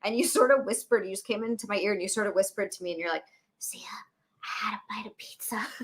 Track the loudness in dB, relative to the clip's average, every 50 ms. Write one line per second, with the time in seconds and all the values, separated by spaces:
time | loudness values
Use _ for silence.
0 | -2 0 2 2 2 2 6 6 8 8 8 6 6 2 -2 -4 0 2 2 2
1 | 2 0 -6 -8 -4 -4 -4 -4 -2 -2 -4 -4 -2 -2 -2 0 2 2 0 0
2 | 0 -2 0 0 0 2 4 4 2 2 2 -2 -4 -4 -4 -8 -6 -6 -4 -4
3 | -2 -2 -2 -2 -4 _ _ _ _ _ _ _ -10 -10 -10 -10 -12 -14 -14 -14
4 | -16 _ _ _ _ _ _ _ -10 -8 -6 -2 -2 -2 -4 -4 -8 _ -10 -8
5 | -8 -10 -12 _ -18 -18 -14 -10 -8 -6 -4 -4 -4 -6 -8 -12